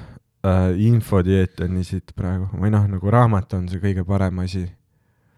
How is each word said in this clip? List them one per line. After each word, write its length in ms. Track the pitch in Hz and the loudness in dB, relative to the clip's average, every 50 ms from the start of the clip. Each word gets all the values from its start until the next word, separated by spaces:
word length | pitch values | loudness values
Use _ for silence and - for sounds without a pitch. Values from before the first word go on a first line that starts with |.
| - - - - _ _ _ _ | -18 -20 -20 -20 _ _ _ _
äh, 320 | - 95 92 92 90 90 90 | 0 2 2 2 2 2 2
infodieet 840 | 98 107 117 120 110 - - 104 92 90 92 98 95 92 - - - | 2 4 4 4 2 2 2 2 2 4 4 2 2 2 0 -2 -4
on 140 | 92 90 92 | -4 -2 -2
nii 120 | 90 87 | -4 -4
sitt 260 | - 98 90 - - - | -4 -6 -8 -8 -10 -10
praegu. 340 | 98 95 90 95 92 95 95 | -8 -6 -4 -4 -4 -6 -6
Või 200 | - 87 95 107 | -4 -2 0 2
noh, 160 | 107 104 104 | 2 2 2
nagu 240 | 101 95 87 95 101 | 2 -2 -2 0 2
raamat 440 | 117 120 120 117 107 92 - - 101 | 4 4 4 4 2 0 -2 -2 -4
on 140 | 92 90 90 | -4 -4 -4
see 120 | 95 85 | -6 -4
kõige 220 | 101 98 92 95 90 | -2 -2 -2 -2 -2
parem 320 | 92 98 98 95 90 92 90 | 0 0 0 0 0 -2 -4
asi. 260 | 90 90 95 92 87 90 - _ _ _ _ _ _ _ _ _ _ _ _ | -6 -4 -4 -6 -8 -8 -10 _ _ _ _ _ _ _ _ _ _ _ _